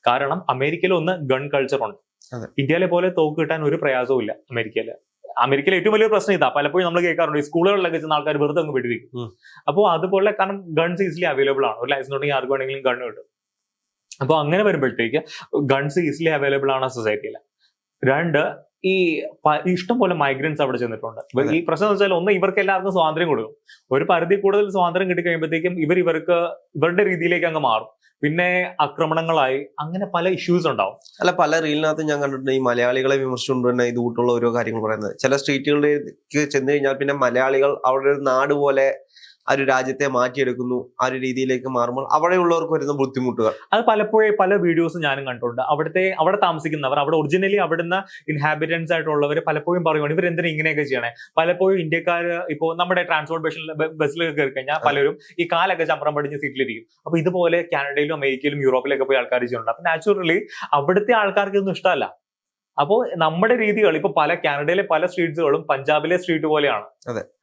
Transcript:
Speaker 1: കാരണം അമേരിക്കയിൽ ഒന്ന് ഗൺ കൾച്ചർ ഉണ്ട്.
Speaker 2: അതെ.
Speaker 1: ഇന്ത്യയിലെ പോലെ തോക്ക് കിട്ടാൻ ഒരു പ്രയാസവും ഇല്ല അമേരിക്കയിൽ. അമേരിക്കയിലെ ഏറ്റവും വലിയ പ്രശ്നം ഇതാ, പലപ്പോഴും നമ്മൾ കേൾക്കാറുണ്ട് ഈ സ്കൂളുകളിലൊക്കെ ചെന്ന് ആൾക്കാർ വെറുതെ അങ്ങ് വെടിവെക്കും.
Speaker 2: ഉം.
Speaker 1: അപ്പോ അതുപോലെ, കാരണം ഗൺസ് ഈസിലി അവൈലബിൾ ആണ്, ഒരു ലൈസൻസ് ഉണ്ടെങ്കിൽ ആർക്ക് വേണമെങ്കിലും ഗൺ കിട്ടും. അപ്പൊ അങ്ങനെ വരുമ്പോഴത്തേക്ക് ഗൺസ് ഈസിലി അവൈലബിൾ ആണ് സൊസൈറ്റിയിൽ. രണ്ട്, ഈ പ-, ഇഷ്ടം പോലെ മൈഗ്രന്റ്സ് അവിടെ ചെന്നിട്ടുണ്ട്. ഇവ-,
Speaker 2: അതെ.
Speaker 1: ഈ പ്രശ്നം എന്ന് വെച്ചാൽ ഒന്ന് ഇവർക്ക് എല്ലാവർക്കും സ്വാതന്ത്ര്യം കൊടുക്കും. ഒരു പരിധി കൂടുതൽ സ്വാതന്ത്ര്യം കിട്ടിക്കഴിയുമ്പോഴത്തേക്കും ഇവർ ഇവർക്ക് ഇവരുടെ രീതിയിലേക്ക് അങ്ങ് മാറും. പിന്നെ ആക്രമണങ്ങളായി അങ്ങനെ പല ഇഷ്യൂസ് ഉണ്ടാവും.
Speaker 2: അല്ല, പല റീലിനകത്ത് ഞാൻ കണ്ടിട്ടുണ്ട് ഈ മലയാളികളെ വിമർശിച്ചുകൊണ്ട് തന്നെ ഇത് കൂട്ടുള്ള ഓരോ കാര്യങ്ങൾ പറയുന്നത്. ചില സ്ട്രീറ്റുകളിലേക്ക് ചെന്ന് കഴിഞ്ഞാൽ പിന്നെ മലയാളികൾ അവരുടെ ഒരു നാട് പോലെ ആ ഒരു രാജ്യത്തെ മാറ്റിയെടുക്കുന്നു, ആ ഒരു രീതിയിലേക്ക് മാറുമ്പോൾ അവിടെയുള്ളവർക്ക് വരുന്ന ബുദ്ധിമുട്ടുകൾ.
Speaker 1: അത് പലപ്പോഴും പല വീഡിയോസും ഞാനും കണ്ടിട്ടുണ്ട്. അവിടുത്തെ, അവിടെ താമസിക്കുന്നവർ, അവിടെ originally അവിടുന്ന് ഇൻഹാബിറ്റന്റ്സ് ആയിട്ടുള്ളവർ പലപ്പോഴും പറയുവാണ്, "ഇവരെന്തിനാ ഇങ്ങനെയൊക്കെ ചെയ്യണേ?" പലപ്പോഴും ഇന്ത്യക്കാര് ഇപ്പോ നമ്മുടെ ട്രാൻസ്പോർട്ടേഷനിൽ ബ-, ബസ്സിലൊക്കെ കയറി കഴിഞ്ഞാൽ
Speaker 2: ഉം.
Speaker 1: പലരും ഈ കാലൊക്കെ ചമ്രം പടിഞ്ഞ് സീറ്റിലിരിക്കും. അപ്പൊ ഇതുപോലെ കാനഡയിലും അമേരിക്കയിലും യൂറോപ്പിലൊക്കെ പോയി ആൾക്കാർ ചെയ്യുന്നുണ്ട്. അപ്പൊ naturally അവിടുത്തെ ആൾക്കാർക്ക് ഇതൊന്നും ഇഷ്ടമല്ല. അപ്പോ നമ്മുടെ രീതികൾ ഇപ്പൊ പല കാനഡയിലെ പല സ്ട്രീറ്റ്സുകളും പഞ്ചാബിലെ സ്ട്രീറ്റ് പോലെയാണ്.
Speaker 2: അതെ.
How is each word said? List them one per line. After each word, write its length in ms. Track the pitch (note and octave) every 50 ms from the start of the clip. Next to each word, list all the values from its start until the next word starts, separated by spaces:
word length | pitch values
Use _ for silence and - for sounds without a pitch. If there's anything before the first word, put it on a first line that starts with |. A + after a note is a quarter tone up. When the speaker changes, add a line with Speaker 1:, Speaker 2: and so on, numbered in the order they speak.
| -
Speaker 1:
കാരണം 380 | A#2+ A#2+ C3+ C#3 C#3 D#3+ F#3 - -
അമേരിക്കയിൽ 440 | C3 B2+ C3+ D3+ E3 E3+ - F3+ F#3
ഒന്ന് 180 | E3+ D#3 F3
ഗൺ 380 | F#3 F3 D3 B2+ C3 C3 C#3+ C#3+
കൾച്ചർ 340 | D3 C#3 C3 B2+ - B2+ A#2+
ഉണ്ട്. 220 | G#2 G#2 - _ _ _ _ - _ B2+
Speaker 2:
അതെ. 120 | A#2+ A2 - _ -
Speaker 1:
ഇന്ത്യയിലെ 280 | C#3 B2+ D#3 F3 F#3
പോലെ 220 | F3 E3+ F3 F#3 F#3
തോക്ക് 320 | F3+ F#3 D#3 D3+ D3+ E3
കിട്ടാൻ 220 | D#3+ D3 D#3+ D#3+
ഒരു 140 | D3+ C#3+ -
പ്രയാസവും 440 | D#3+ D3 C#3+ C3 B2+ B2 B2 C3+ B2+
ഇല്ല 120 | A2 G#2
അമേരിക്കയിൽ. 640 | - - _ _ - A#2 A2+ G#2 - A2+ A2 A2+ - - _ _ _ _ - - - -
അമേരിക്കയിലെ 380 | A#2+ C3 C#3 C#3 C#3 F#3+ F#3+ F3+
ഏറ്റവും 160 | F3+ A3 G#3+
വലിയ 120 | G#3+ A3
പ്രശ്നം 280 | A3 G#3+ G3 - G#3 G3
ഇതാ, 180 | E3 D3+ B2+ A#2+
പലപ്പോഴും 300 | D3 C#3+ D3 C#3+ F#3 F#3
നമ്മൾ 140 | E3+ E3 F3
കേൾക്കാറുണ്ട് 380 | F3 F3 D#3 D#3+ E3 D#3 D3+ D3
ഈ 40 |
സ്കൂളുകളിലൊക്കെ 560 | D3 D3 - E3+ F3 G3 G3+ G3 F3+ E3+ E3 D#3+
ചെന്ന് 160 | D3+ D#3 D#3
ആൾക്കാർ 240 | D3+ C#3+ D#3 D3+ C#3+
വെറുതെ 220 | D3 C#3+ D3+ F3
അങ്ങ് 140 | D#3+ D3+ C3
വെടിവെക്കും. 460 | C3 A#2+ A#2 A#2 A2+ - - - B2
Speaker 2:
ഉം. 120 | A#2+ G#2+ _ _ _ - - - _ -
Speaker 1:
അപ്പോ 220 | D3 F#3+ G#3+ F#3+
അതുപോലെ, 400 | E3 D#3+ E3 F3+ G3 F#3+ G3 G#3+
കാരണം 320 | G#3 - F#3+ G3 G3+ G3 F#3
ഗൺസ് 360 | E3+ D#3 D#3 E3 F3 F3+ F3
ഈസിലി 220 | G3 F3+ D3+ F3 F3
അവൈലബിൾ 420 | D#3+ C#3+ C3 C#3 C#3 C#3 C3+ C3+
ആണ്, 80 | A#2 G#2+
ഒരു 140 | A#2 A#2+ C3
ലൈസൻസ് 240 | C#3+ C3+ B2+ C3 C#3
ഉണ്ടെങ്കിൽ 200 | C#3 C#3+ D3 C#3
ആർക്ക് 180 | C3 B2+ B2+
വേണമെങ്കിലും 300 | C#3 C3+ C3 C3 C3+ C#3 C3
ഗൺ 220 | C3 A#2+ A#2+ B2+
കിട്ടും. 180 | A2+ G#2+ - - _ _ _ _ _ _ _ _ _ _ _ _ _ _ _ _ _ - _
അപ്പൊ 180 | C3+ C#3 D#3+ D#3
അങ്ങനെ 260 | D3 D3 E3 G3 G#3+
വരുമ്പോഴത്തേക്ക് 580 | G3+ F3 D3 C3 B2+ A2+ - A#2 A#2 B2+ D#3 - - - - - _ - C#3+
ഗൺസ് 360 | D3 B2+ C3+ C3+ C#3+ D3 C#3+ F#3
ഈസിലി 300 | E3+ D3 C#3+ D#3 E3 D#3+
അവൈലബിൾ 440 | D#3 C#3+ C#3 C#3 C#3 C#3 C#3 C#3
ആണ് 160 | C3+ C3 C3 C3
സൊസൈറ്റിയിൽ. 480 | B2+ B2 A2 G#2+ G#2+ G#2 G#2 G#2+ - - _ _ _ _ _ _ _ _ _ _ _ _ -
രണ്ട്, 640 | B2+ C3+ D3+ E3+ E3+ D3 C#3+ D#3+ - - - - _ _ _ -
ഈ 360 | F#3+ F#3+ F#3+ F3+ E3 D#3 C#3+ - - - _ _
പ-, 240 | D3+ D3+ - - F#3
ഇഷ്ടം 280 | F#3 F3+ - - A#3+ B3+
പോലെ 160 | G#3+ F3+ F3+
മൈഗ്രന്റ്സ് 480 | D#3 C#3+ C#3 C3+ C3 C#3 D#3+ D3+ D3+
അവിടെ 160 | D3 B2+ B2+ A#2
ചെന്നിട്ടുണ്ട്. 420 | B2 A#2 A2 - - A2+ A2+ A2
ഇവ-, 280 | - _ - B2 C#3 -
Speaker 2:
അതെ. 80 | D3+
Speaker 1:
ഈ 80 | E3 E3+ -
പ്രശ്നം 180 | E3 D3+ G3+
എന്ന് 80 | G#3+ G3+
വെച്ചാൽ 200 | F#3+ G3+ G3 F#3
ഒന്ന് 180 | E3+ F3 G#3
ഇവർക്ക് 260 | G3+ F3+ F3+ G3 F#3 G#3
എല്ലാവർക്കും 340 | G3 F#3+ G3 F#3 F#3 G3
സ്വാതന്ത്ര്യം 360 | F#3 F3+ D#3+ D#3 D#3 D#3+ F3 D#3+
കൊടുക്കും. 260 | C#3+ A2+ A2 A2 - _ _ _ - _ _ _
ഒരു 140 | C3 C#3 D#3
പരിധി 360 | - F3+ E3 E3 E3 G3+ G3
കൂടുതൽ 300 | G3 G3 G3 G#3 G#3 G3
സ്വാതന്ത്ര്യം 380 | F#3 F#3+ F3 F3 E3 F#3 F#3+ F#3
കിട്ടിക്കഴിയുമ്പോഴത്തേക്കും 680 | F3+ F3 F3 F3 E3 E3 D#3+ D3+ E3 E3 E3 F3+ F3+ E3+
ഇവർ 180 | D#3 D3 F3+ F3+
ഇവർക്ക് 340 | F3 E3+ D#3+ D#3+ D#3+ - F3 E3+ E3+ - - - _ _ _
ഇവരുടെ 280 | C#3+ D3 E3+ F3 F#3+ G#3
രീതിയിലേക്ക് 420 | G3 F3+ D#3+ E3 E3+ F3 E3+ E3
അങ്ങ് 140 | E3+ D#3+ D#3
മാറും. 260 | C#3+ B2 A2 A2 A2 - _ _ _ _ _ _
പിന്നെ 540 | - D3+ D#3 E3+ F3+ F3+ F3+ F3+ F3+ F#3 - -
ആക്രമണങ്ങളായി 840 | D3+ C#3 C#3+ - E3 D#3 D#3+ E3 E3 E3 E3 D#3 C3+ C3 C3 C#3 D3 - _ -
അങ്ങനെ 260 | D3+ D#3+ F3 F#3+ G3+
പല 220 | F3+ - E3+ E3+ F#3+
ഇഷ്യൂസ് 400 | F#3 - - - F3 F3 D#3+ D#3
ഉണ്ടാവും. 240 | B2+ G#2+ G2 G2
Speaker 2:
അല്ല, 400 | - - _ - - - - F3+ F3 -
പല 220 | E3 D3 D#3 E3
റീലിനകത്ത് 420 | D#3+ D3+ D3 D3+ D#3 D#3 D#3 D#3+
ഞാൻ 200 | D#3 D3+ D3 C#3+
കണ്ടിട്ടുണ്ട് 280 | C#3+ C#3 C3+ C3+ C3 C3+
ഈ 80 | C3+ C3+
മലയാളികളെ 580 | C3 B2 A#2+ A#2+ A#2+ B2 B2+ C3 C3 C3+ C#3
വിമർശിച്ചുകൊണ്ട് 540 | C3+ C3+ C3 B2+ A#2+ - - C3 B2+ B2 B2
തന്നെ 140 | B2 B2 B2
ഇത് 120 | A#2+ A#2+
കൂട്ടുള്ള 360 | A#2+ A#2+ A#2+ A#2 A#2+ A#2+ B2
ഓരോ 220 | A#2+ A#2 A#2+ A#2+ A2+
കാര്യങ്ങൾ 340 | A#2+ A2+ A2+ A2 A2+ A2 G#2+
പറയുന്നത്. 300 | A2 G#2+ G#2+ G2+ - -
ചില 180 | - C3 C3+
സ്ട്രീറ്റുകളിലേക്ക് 1120 | C#3+ C#3 - C#3+ C3+ C#3 D3 D3 D3 D3 D3 D3 D3 - - - _ _ _ - D3 D3+ C#3+
ചെന്ന് 220 | C#3+ C#3 B2+ C3+
കഴിഞ്ഞാൽ 200 | D3 D3 C#3 C3+
പിന്നെ 220 | C3+ C#3 C#3+ C#3 C#3+
മലയാളികൾ 640 | C#3+ C3 B2 A#2 B2 C3 C3+ C#3 C3+ C#3 C#3+ C3+ - -
അവരുടെ 240 | C3 C3 C3+ C3+ C#3
ഒരു 100 | C#3+ C#3+
നാട് 340 | C#3+ C#3 B2+ C3 C#3 D3 D3
പോലെ 400 | C#3+ C#3+ C#3+ C3+ C3+ C3+ C3+ - - - _ _ - - - _ _ _ -
ആ 40 |
ഒരു 120 | C3+ C#3 C#3
രാജ്യത്തെ 420 | C3 C3 C3 C3 C3 B2+ - C#3+
മാറ്റിയെടുക്കുന്നു, 840 | C#3 C3 B2 B2 B2+ B2+ C#3 C3 B2 B2 B2 B2 B2 B2 B2 B2 - _ -
ആ 40 | B2+
ഒരു 120 | C3 C3 C3
രീതിയിലേക്ക് 480 | C3 C3 B2 C3 C3 C3 C3 B2+ C3
മാറുമ്പോൾ 420 | C3 C3 B2 A#2+ B2 B2 C3 C3+ -
അവിടെയുള്ളവർക്ക് 600 | - D3+ D#3+ F3 F#3 F#3 F3 E3+ E3 E3 D#3+ D3+
വരുന്ന 200 | D#3+ D3+ C#3 C#3+
ബുദ്ധിമുട്ടുകൾ. 600 | D3 C#3 C3+ B2+ - C3 B2+ B2 A2 A#2+ A2+ G#2 - - - _
Speaker 1:
അത് 120 | - A3 A#3
പലപ്പോഴും 520 | A#3 A3 G#3 G#3 G#3+ - A3 A3 G#3+ G#3 G#3
പല 140 | F#3+ F#3 G3+
വീഡിയോസും 480 | G3 F3 F3 E3 E3 E3+ E3 D#3+ F3
ഞാനും 240 | D#3 C#3+ C3+ C#3 C#3
കണ്ടിട്ടുണ്ട്. 360 | C3+ B2 A#2 A#2+ A#2+ A#2+ B2
അവിടുത്തെ, 540 | B2+ C#3+ D3+ D3 D#3 D#3+ D#3 F#3 F#3 F#3+ F#3 -
അവിടെ 200 | D#3+ F3 G3 G#3
താമസിക്കുന്നവർ, 560 | G#3 F3 E3 D#3 D3+ D#3+ D3+ D3+ C#3 C3 C#3+ D3
അവിടെ 180 | C#3+ D3 E3
originally 440 | D#3+ D3+ C#3 D#3 F#3 F#3+ G3 G3+ G3+
അവിടുന്ന് 680 | F3+ D#3 E3 E3 E3+ E3+ F3+ F#3+ G3 - - - _ D#3
ഇൻഹാബിറ്റന്റ്സ് 640 | D#3 C#3+ C#3 D#3 D#3 D3+ D3+ D#3 E3+ E3+ E3 D3+
ആയിട്ടുള്ളവർ 500 | F3 D#3+ D#3 D#3 D3+ D3 C#3+ C#3+ D3 E3 D#3+
പലപ്പോഴും 380 | E3 D3+ D3+ D3 F3 F3 F3+ E3
പറയുവാണ്, 280 | E3 D#3 D#3 D3 C#3+
"ഇവരെന്തിനാ 360 | D#3+ E3+ F3 F3 E3 E3 F3 E3+
ഇങ്ങനെയൊക്കെ 340 | D#3 D3+ D#3 D#3+ D3+ D3+
ചെയ്യണേ?" 300 | D3 B2+ C#3 B2 A#2 A#2+ - - - - _
പലപ്പോഴും 440 | D#3+ E3 E3+ F3+ F3 F#3+ F#3+ G3 F#3
ഇന്ത്യക്കാര് 640 | E3 D3+ D#3+ E3+ E3 F3 E3+ E3+ E3+ F3 E3+ E3+ F3+ F3
ഇപ്പോ 240 | D#3 D3+ E3 D#3+ E3
നമ്മുടെ 280 | E3+ F3 F3+ F#3 F3+
ട്രാൻസ്പോർട്ടേഷനിൽ 680 | F3 - E3 D#3 D3 D3+ E3 E3 D#3+ D#3+ D#3 E3 D#3 D#3
ബ-, 200 | D#3 D3+ D#3+ D#3+
ബസ്സിലൊക്കെ 420 | D#3+ D#3 D3+ C#3+ C#3+ E3 E3+ E3 D3
കയറി 160 | D3 C#3+ C3+
കഴിഞ്ഞാൽ 240 | C#3 C3+ B2+ C3+ D3+
Speaker 2:
ഉം. 80 | D#3 D3
Speaker 1:
പലരും 320 | D3 C#3+ C#3+ C#3 D3+ - - - - - F3
ഈ 100 | E3+ E3+
കാലൊക്കെ 320 | F3 E3 F3+ G3 F3+ E3 E3
ചമ്രം 300 | D#3+ D#3 D3+ D3 D3+ D3
പടിഞ്ഞ് 220 | D3 D3 C#3+ D3
സീറ്റിലിരിക്കും. 680 | C#3 D3 C3+ B2 C3 C3 A2+ A2 A2+ A2+ _ _ _ _
അപ്പൊ 120 | D#3 E3+ E3
ഇതുപോലെ 460 | D3+ F#3 F3+ F3+ F3 E3 E3+ F3 E3+ E3+
കാനഡയിലും 420 | E3+ C#3+ C#3 C#3+ C#3+ C#3+ D3 D3 D#3+
അമേരിക്കയിലും 480 | D3 C#3 C#3 C3+ C3 C#3+ D3 C#3+ D3
യൂറോപ്പിലൊക്കെ 420 | C3+ C3 C3 B2+ B2+ C#3 C#3 C#3 C3+
പോയി 140 | C3+ C3+ B2+
ആൾക്കാർ 220 | A#2+ - B2 B2
ചെയ്യുന്നുണ്ട്. 300 | B2 A#2+ B2 A#2 A2 A2+
അപ്പൊ 420 | A#2 - E3+ E3+ D#3+ D#3+ D#3+ G#3+
naturally 340 | G3+ G3 F3+ D#3+ E3+ G3 - - - - - -
അവിടുത്തെ 400 | - C#3+ C#3+ D3+ F#3 G#3 G#3 A3+
ആൾക്കാർക്ക് 440 | A#3+ A3 G#3 G3 F#3+ G3+ G3+ G3 G3
ഇതൊന്നും 160 | G3+ G3 F#3+
ഇഷ്ടമല്ല. 420 | E3 - - F#3+ F3 C#3 G#2+ F#2 - _ _ _ _ _ _ _ _ _ _ _ _ -
അപ്പോ 260 | D3 D#3 G#3 A#3+ B3 F3 F#3
നമ്മുടെ 400 | E3+ D#3+ D#3 D#3+ E3+ G#3 A3 B3
രീതികൾ 400 | A#3 A3 G#3 G3+ A3 G#3 F#3 D#3+
ഇപ്പൊ 180 | D#3 E3 G3 D3
പല 180 | E3+ D3+ D3 F3
കാനഡയിലെ 500 | E3+ - D3+ C#3+ C#3+ D3 D#3 F3 F#3+ F#3+ G3
പല 160 | E3 D#3 F3
സ്ട്രീറ്റ്സുകളും 560 | F3 - F#3 E3+ E3 D3 E3 E3 C#3+ C#3+ E3
പഞ്ചാബിലെ 540 | D#3+ - C#3+ C3+ C3+ C#3+ D3+ D3+ D3 D#3+ F3+
സ്ട്രീറ്റ് 300 | F3+ F3+ - E3 D#3+ D3+
പോലെയാണ്. 380 | D#3 D#3 D3+ D3 C#3 A#2 G#2 G#2+ - _ _ - A#2+
Speaker 2:
അതെ. 160 | A#2+ G#2+ - - _ _